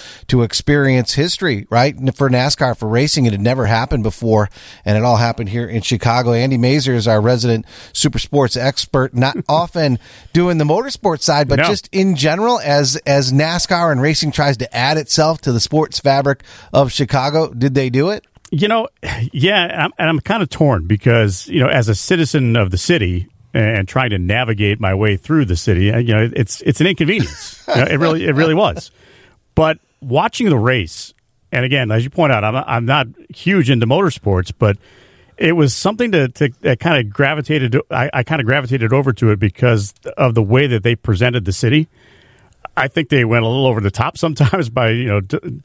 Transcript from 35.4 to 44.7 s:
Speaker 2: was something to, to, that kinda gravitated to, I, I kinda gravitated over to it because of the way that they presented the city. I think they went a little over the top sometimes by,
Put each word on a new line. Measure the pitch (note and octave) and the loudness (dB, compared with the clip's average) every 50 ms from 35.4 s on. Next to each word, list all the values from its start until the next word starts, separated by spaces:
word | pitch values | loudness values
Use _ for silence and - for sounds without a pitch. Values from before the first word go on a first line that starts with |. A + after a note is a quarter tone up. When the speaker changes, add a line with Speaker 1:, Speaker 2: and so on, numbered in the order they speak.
| - C#3+ | 0 2
Speaker 2:
was | E3+ E3+ D3+ C3+ - | 2 4 2 2 2
something | - - G3 A3 G#3+ B3 A#3 | 0 -2 -2 0 -2 -2 0
to, | F#3+ D#3+ C#3 B2+ | 0 0 0 0
to, | - - D3+ C3+ A#2+ _ | -2 -2 -2 -2 -2 _
that | - D3+ B2+ - | -2 -2 -2 0
kinda | - E3+ E3 C#3 A#2 | 0 0 0 0 0
gravitated | G#2 G2+ - C#3+ C#3 D#3 D3+ C#3 - D3+ D3+ C3 A#2+ | -2 -2 0 0 0 0 -2 -2 -2 -2 0 0 0
to, | A2+ B2+ - - | 0 -2 -2 -2
I, | D#3+ - B2+ D3 | -2 -2 -2 -2
I | - C3+ A#2+ | -2 -4 -2
kinda | - D#3 D3 A#2+ | -2 -2 -2 0
gravitated | G#2+ C3 C#3+ C3 A#2 C3 C3 A2+ A2 | 0 0 0 0 -2 -2 -2 0 0
over | B2+ C#3 C3+ C3+ A2+ | 2 2 2 0 0
to | - B2 A2 | 2 2 2
it | G#2+ G2+ | 2 2
because | G#2 G2+ - - B2+ B2 A#2 G#2+ G2+ G2+ - _ - - - - | 0 -2 -2 0 2 2 2 2 -2 -4 -10 _ -16 -8 -4 0
of | C#3+ B2+ A2+ | 0 0 2
the | A#2 | 2
way | A2 G2 A2+ C3 D3 | 2 2 2 2 2
that | C3+ A#2+ G#2+ | 2 0 0
they | F#2+ A#2 A#2 | 0 0 -2
presented | - - - G#2+ F2+ A#2+ B2 A#2+ B2 F#2 | -2 -2 -2 0 0 0 0 0 -2 -2
the | F#2+ | -4
city. | F#2 - - A2+ C3+ D#3 D#3+ - _ _ _ _ _ _ _ _ _ _ _ _ _ _ - - - | -4 -2 0 2 2 2 0 -2 _ _ _ _ _ _ _ _ _ _ _ _ _ _ -20 -10 -6
I | - C3 C3+ | -4 -4 -2
think | - E3+ D#3 - | -2 -4 -2 0
they | D3+ C3+ A#2+ | 0 0 2
went | A2 A#2 A#2+ A2+ | 2 2 0 0
a | |
little | A2+ A#2+ C3+ C#3 | 0 0 0 0
over | C3 A#2 A2+ | 0 0 0
the | G2+ G2+ | -2 -2
top | - - A2+ D3 - - | -2 -2 -4 -4 -4 -4
sometimes | - D#3+ D3+ - D3+ A#2 - F#3+ D#3 | -4 -2 0 0 0 2 2 0 -4
by, | A#2 | -2